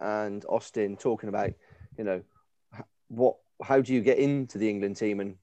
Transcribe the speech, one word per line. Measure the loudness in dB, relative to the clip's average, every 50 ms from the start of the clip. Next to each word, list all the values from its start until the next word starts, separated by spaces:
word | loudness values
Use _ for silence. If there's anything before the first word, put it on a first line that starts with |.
and | -6 -4 -2 -2 -2 -4 -6 -8 -4 -2
Austin | -2 -2 -2 -2 -2 0 0 0 -2
talking | -2 -2 -2 -2 -2 -4 -4
about, | -2 -2 -2 -2 -4 _ _ _ -20 -20 -20 -20 -12
you | -8 -4
know, | -2 -2 -4 -4 _ _ _ _ _ _ _ _ _ -20
h-, | -20 -20 _ _ _ _
what, | _ -2 4 4 4 4 2 _ _ _ -14 -2
how | 2 4 4
do | 4 4 2
you | 2
get | 4 4 4 4
into | 4 2 2 0 -2 -4 -4 0
the | 0 0
England | 0 0 -2 -2 -2
team, | -2 -2 -2 -2 -2
and | -4 -6 -8 -14